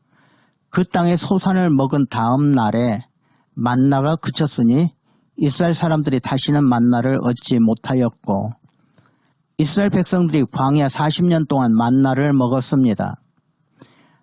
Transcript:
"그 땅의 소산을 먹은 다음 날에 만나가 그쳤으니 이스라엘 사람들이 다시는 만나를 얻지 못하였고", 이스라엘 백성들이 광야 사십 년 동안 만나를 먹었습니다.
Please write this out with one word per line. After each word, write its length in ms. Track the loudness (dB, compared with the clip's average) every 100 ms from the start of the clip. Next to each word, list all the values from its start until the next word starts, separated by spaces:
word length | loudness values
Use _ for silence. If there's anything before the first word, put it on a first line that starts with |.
| _ _ _ _ _ _ _
"그 140 | -4
땅의 340 | -2 0 0 0
소산을 540 | 0 -2 0 0 2
먹은 340 | 2 0 0 -2
다음 420 | -2 0 0 2
날에 480 | 2 0 0 -2 -4 -8 _ _ _ _ -6
만나가 600 | -2 2 2 2 0 -2
그쳤으니 800 | -4 -4 -4 0 2 2 0 -4 _ _ _ -4
이스라엘 360 | -2 0 -2
사람들이 460 | 0 0 0 0 -2
다시는 440 | -2 -4 0 2
만나를 540 | 2 2 2 2 0 0
얻지 360 | -2 -4 -2 2
못하였고", 920 | 2 0 -2 -2 -2 -4 -6 -4 -6 -10 _ _ _ _ _ _ _ _ _ -4
이스라엘 320 | -2 0 0
백성들이 560 | 0 0 0 0 0 -2
광야 380 | -2 0 0 0
사십 360 | -2 -2 0 0
년 220 | 0 0
동안 260 | 0 2
만나를 600 | 2 2 2 2 0 0
먹었습니다. 800 | 2 0 -2 -2 0 2 0 -6 -10 _ _ _ _ _ _ -20 _ _ _